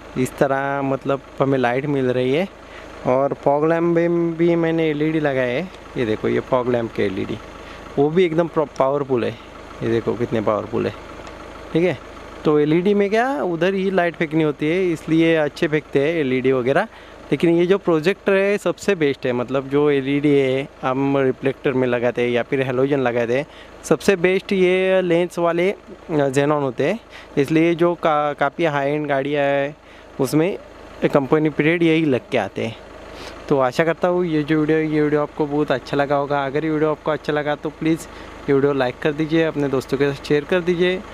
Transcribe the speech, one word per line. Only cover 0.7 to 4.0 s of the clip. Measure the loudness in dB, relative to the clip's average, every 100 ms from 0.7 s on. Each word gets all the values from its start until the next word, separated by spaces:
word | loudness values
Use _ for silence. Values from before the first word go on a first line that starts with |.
| -4
मतलब, | -2 -4 -2 -4 -6 -2
हमें | 0 2
light | 2 0 -2
मिल | 0 0
रही | 0 0
है। | 0 -2 -8 -20 -20 -18 -8 0
और | 2 0
fog | 0 0 2 2
lamp | 2 2
में | 2